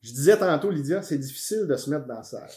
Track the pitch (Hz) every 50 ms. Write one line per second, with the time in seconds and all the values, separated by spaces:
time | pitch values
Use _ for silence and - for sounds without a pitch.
0 | 113 113 120 131 139 170 214 208 190 185 160 143 139 202 190 151 139 139 170 196
1 | 196 - 160 139 135 131 - - - - 214 220 208 160 135 120 - 135 147 151
2 | 135 127 120 110 - - - 110 - - -